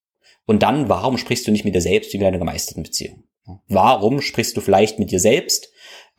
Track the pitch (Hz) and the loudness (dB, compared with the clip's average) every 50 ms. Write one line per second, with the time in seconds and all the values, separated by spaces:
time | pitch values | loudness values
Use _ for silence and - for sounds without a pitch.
0 | _ _ _ _ _ _ _ _ _ - 107 104 107 104 131 151 143 101 98 90 | _ _ _ _ _ _ _ _ _ 0 2 4 4 2 2 0 0 0 0 0
1 | 101 127 127 117 - - 120 - - 113 107 104 - 104 92 92 87 90 95 107 | 0 -2 -2 -2 -4 -4 -4 -4 0 0 0 0 0 0 0 0 0 2 2 0
2 | - - - 98 98 95 92 87 87 80 76 - - - - 82 80 - - - | 0 -2 -6 0 0 0 0 0 -4 -6 -6 -8 -8 -10 -8 -10 -12 -8 -8 -10
3 | - - - - _ _ _ _ _ 104 90 - _ - 101 95 95 120 131 - | -10 -10 -14 -18 _ _ _ _ _ -20 -20 -18 _ -2 0 2 4 4 4 4
4 | 98 110 135 143 139 - - - - - - - - 196 196 196 214 214 - - | 2 0 0 0 -4 -4 -4 -4 -4 -2 -4 -4 0 2 4 4 4 2 0 -4
5 | 202 - - 180 - - 127 175 214 - - - - - _ _ - - - - | -4 -2 0 2 2 4 2 2 0 -2 -4 -4 -4 -10 _ _ -20 -20 -20 -20
6 | - _ _ | -20 _ _